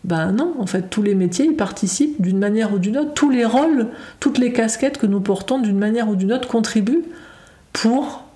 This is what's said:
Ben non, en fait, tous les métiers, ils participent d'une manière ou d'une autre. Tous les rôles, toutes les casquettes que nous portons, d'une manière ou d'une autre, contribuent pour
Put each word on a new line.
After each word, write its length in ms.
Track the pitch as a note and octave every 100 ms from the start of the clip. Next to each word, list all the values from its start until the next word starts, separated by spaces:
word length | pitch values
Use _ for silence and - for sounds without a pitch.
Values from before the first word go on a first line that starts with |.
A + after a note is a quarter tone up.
Ben 300 | F#3 E3 E3
non, 220 | G3+ E4+ D4
en 80 | F#3+
fait, 240 | F#3+ F#3
tous 120 | -
les 120 | G#3
métiers, 300 | G3 F3 F3
ils 120 | D4+ D#4
participent 640 | G3 - G3 - D4+ D4
d'une 180 | F3+ F#3+
manière 320 | G3+ G#3+ A3
ou 80 | G3+
d'une 180 | F#3+ B3
autre. 160 | D4
Tous 160 | - D4
les 140 | B3+
rôles, 420 | A3+ A#3+ D#4+ C#4+ A3+ - - -
toutes 200 | C#4+ -
les 140 | B3
casquettes 460 | A#3+ A3+ - C4+ C4+
que 80 | G#3+
nous 140 | G3+
portons, 400 | G3 G3 - C4+
d'une 180 | A3 G3
manière 300 | G#3 A3+ A3
ou 80 | G3
d'une 160 | F#3+
autre, 160 | B3 B3
contribuent 560 | A#3 A3 A3 G3+ D#4+ E4 - - - - - _
pour 520 | - A3 B3 D4 - -